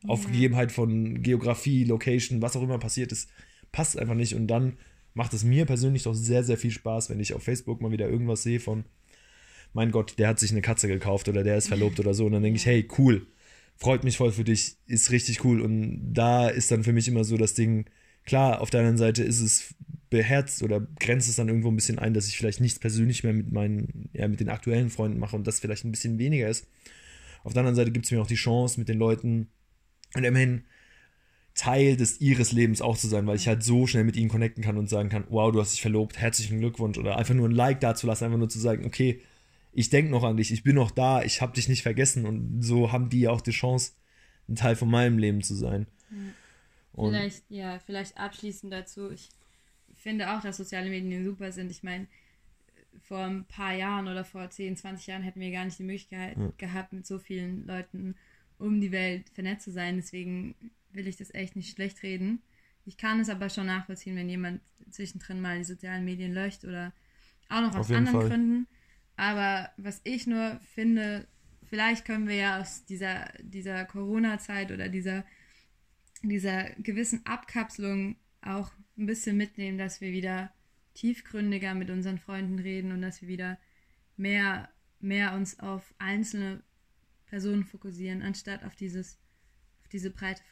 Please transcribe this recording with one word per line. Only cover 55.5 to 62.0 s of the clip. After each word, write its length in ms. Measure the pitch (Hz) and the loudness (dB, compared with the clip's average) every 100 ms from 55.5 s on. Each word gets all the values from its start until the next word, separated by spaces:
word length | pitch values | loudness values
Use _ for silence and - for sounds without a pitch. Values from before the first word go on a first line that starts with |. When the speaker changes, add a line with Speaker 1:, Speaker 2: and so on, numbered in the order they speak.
Speaker 2:
gar 120 | 180 | -8
nicht 140 | 185 170 | -8 -8
die 40 | |
Möglichkeit 520 | 190 196 - 185 185 - | -10 -10 -12 -12 -10 -6
Speaker 1:
Ja. 160 | 104 - | -8 -8
Speaker 2:
gehabt, 340 | 185 190 185 | -10 -10 -10
mit 140 | 190 - | -14 -12
so 120 | 190 | -14
vielen 480 | - 185 180 185 - | -10 -10 -8 -10 -10
Leuten 500 | 185 180 185 190 - _ _ _ - | -12 -12 -12 -12 -12 _ _ _ -10
um 220 | 208 208 | -2 0
die 120 | 202 | 0
Welt 360 | 185 185 180 - | -2 -4 -6 -10
vernetzt 340 | - 190 202 | -10 -8 -8
zu 80 | - | -10
sein. 240 | 180 175 180 | -8 -6 -6
Deswegen 580 | 170 180 180 180 185 - 233 - _ | -6 -10 -10 -8 -10 -14 -20 -20 _
will 160 | 190 190 | -12 -12
ich 80 | 190 | -12
das 180 | 196 | -14
echt 220 | - 185 196 | -12 -10 -10
nicht 180 | 170 | -12
schlecht 280 | - 196 196 | -8 -10 -8